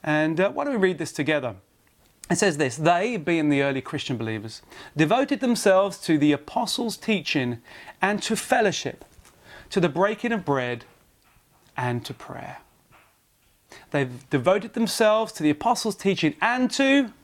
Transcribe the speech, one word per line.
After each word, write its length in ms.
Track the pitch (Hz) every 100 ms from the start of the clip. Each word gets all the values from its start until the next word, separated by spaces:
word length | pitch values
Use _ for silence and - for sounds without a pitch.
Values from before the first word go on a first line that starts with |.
And, 380 | 160 151 156 160
uh, 80 | 196
why 160 | - 285
don't 80 |
we 60 | 240
read 180 | 185 175
this 160 | 156
together? 420 | - 143 151 127 95 _ _ _ _ _ _ -
It 60 | 170
says 200 | 202 147
this, 180 | 139 123
"They, 420 | 156 175 220 226
being 320 | 156 165 151
the 140 | 143
early 180 | 139 135
Christian 340 | - 147 - 120
believers, 460 | 113 110 113 - - - - 143
devoted 440 | 156 233 269 269
themselves 580 | 254 233 202 190 196 -
to 180 | - 156
the 120 | 147
apostles' 640 | 143 - - 233 - 233 -
teaching 640 | - 202 147 151 123 117 - - - -
and 180 | 190 208
to 140 | - 220
fellowship, 680 | - 254 208 - - - - - - _ - - -
to 80 | 196
the 100 | 170
breaking 420 | 143 196 220 240
of 140 | 220 156
bread 400 | 139 123 120 - _ _ _ _ _ _ _ _ -
and 300 | 123 120 -
to 80 |
prayer." 440 | 127 - - - - _ _ _ - _ _ _ _ _ _ _ - -
They've 400 | 147 131 123 -
devoted 460 | 143 123 202 226 -
themselves 560 | 220 - 220 220 220
to 100 | -
the 60 | 151
apostles' 460 | 147 233 240 220 185
teaching 400 | 196 190 156 -
and 300 | 220 254 254
to 400 | - 269 277 240 -